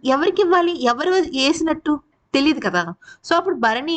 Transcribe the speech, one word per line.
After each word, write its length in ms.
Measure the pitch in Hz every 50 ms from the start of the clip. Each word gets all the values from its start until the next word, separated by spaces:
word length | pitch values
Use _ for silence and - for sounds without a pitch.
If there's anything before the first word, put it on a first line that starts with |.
| -
ఎవరికి 360 | 262 262 285 339 392 359 403
ఇవ్వాలి, 320 | 403 339 370 349 339 349 349 262 254
ఎవరు 280 | 240 240 254 311 370 370 381 320 277
వేసినట్టు 600 | 269 269 262 285 330 320 320 320 302 320 - 302 302 285 _ _ _ _ _ - -
తెలీదు 260 | 269 277 311 294 -
కదా. 220 | - 196 180 175 170 170 185 _ - - - _
So 120 | - - 330
అప్పుడు 220 | 339 339 381 330
భరణి 380 | 240 233 220 226 247 285 330 330